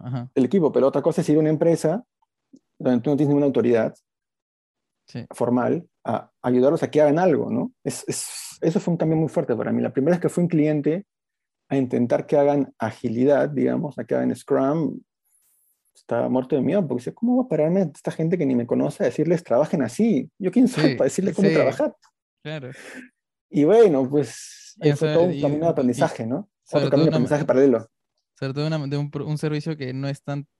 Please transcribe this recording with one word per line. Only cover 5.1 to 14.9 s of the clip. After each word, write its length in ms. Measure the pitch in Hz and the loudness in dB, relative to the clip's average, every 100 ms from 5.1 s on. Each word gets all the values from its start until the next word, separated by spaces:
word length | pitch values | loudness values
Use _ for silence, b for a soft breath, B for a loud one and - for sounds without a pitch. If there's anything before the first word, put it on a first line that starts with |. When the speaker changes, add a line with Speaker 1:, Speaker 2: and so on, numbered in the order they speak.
| 120 - | -14 -14
Speaker 2:
formal 520 | - 120 123 117 151 - _ | -4 -2 0 0 -2 -6 _
a 260 | 123 110 - _ | -6 -6 -8 _
ayudarlos 400 | 127 127 131 160 | 0 2 2 2
a 80 | 127 | 0
que 100 | 147 | 2
hagan 180 | 151 156 | 2 4
algo, 320 | 185 123 120 | 2 0 -2
¿no? 220 | 113 233 - | -4 -4 -8
Es, 200 | 147 - - | -10 -8 -8
es, 520 | - - - - - | -10 -10 -14 -16 -4
eso 200 | 170 180 | -2 0
fue 120 | - | -2
un 60 | 165 | -2
cambio 180 | 160 160 | 0 0
muy 120 | 156 | 0
fuerte 260 | 175 143 117 | -2 -2 -2
para 160 | 113 | -2
mí. 100 | 117 | -2
La 100 | 120 | -2
primera 240 | 135 143 180 | 0 0 0
vez 40 | |
que 60 | 156 | 0
fui 140 | - | -2
un 40 | 170 | 0
cliente 580 | 160 151 151 147 170 - _ _ _ _ _ _ | 2 2 0 -2 -4 -6 _ _ _ _ _ _
a 80 | 135 | -2
intentar 500 | 123 123 120 143 - | 0 -2 0 -2 0
que 100 | 151 | 2
hagan 360 | 143 143 135 _ | 2 2 -2 _
agilidad, 720 | 110 - 120 110 135 135 143 | -6 -6 -6 0 2 2 0
digamos, 500 | 147 127 123 147 123 | -2 -2 -2 -6 -10
a 60 | |
que 100 | 117 | -6
hagan 200 | 131 127 123 | -2 -2 -4
Scrum, 640 | - 135 135 165 147 | -2 0 0 0 -4